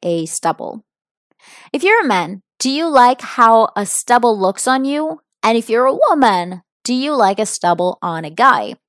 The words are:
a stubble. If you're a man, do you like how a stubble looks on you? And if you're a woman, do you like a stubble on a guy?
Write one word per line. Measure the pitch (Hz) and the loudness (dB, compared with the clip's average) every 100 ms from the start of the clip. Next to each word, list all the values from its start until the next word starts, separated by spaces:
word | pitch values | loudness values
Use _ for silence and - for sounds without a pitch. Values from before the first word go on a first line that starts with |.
a | 175 170 160 | -6 -4 -6
stubble. | - 165 165 - 220 - _ _ _ _ _ _ - - | -4 -4 -4 -8 -14 -20 _ _ _ _ _ _ -20 -12
If | 285 | -4
you're | 359 453 | 0 2
a | 311 | 2
man, | 190 165 190 _ - | 0 -2 -10 _ -8
do | 254 | -4
you | 277 330 | -2 0
like | 277 247 240 | 4 4 2
how | 233 - 226 226 220 - | -4 2 4 4 2 -2
a | 202 | -6
stubble | - - 240 233 214 | -6 0 2 2 2
looks | 190 190 - | -2 -2 -2
on | 262 | -2
you? | 269 294 311 320 _ _ | -2 -4 -6 -10 _ _
And | 220 233 | 0 0
if | 233 | 0
you're | 226 254 | 0 2
a | |
woman, | - 587 320 247 185 175 180 _ _ | 2 2 4 2 2 -2 -10 _ _
do | - | -4
you | 254 277 | -4 -2
like | 285 196 196 | 0 0 0
a | 214 | -4
stubble | - 175 170 180 - | -4 -2 0 -2 -4
on | 175 165 | -6 -8
a | 156 | -8
guy? | 165 254 240 - - | 0 2 2 -2 -12